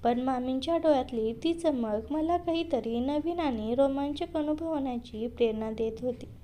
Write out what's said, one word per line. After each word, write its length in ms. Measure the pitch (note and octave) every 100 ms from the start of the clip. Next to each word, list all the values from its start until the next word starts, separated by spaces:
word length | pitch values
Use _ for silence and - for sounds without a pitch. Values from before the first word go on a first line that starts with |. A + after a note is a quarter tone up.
पण 180 | A#3+ A#3+
मामींच्या 560 | B3+ B3+ B3+ C4 D4 E4+
डोळ्यातली 560 | E4 C#4 B3+ A#3 A3
ती 200 | A#3 D#4+
चमक 580 | E4 E4 C4 A3+ G#3+ A3+
मला 260 | D4+ D#4 F4
काहीतरी 640 | E4+ E4 E4 B3+ A3+ A#3
नवीन 400 | C4 D4+ D#4+ F4
आणि 360 | D4+ A3+ A3 B3
रोमांचक 640 | C#4 C#4 C#4+ C#4+ E4+ D#4+
अनुभवण्याची 880 | D4+ D4+ E4 D4+ C4+ A#3+ - G#3+ A#3
प्रेरणा 440 | - A#3 A3 A3
देत 300 | A3 A3+ A3
होती. 240 | B3+ A#3+ - -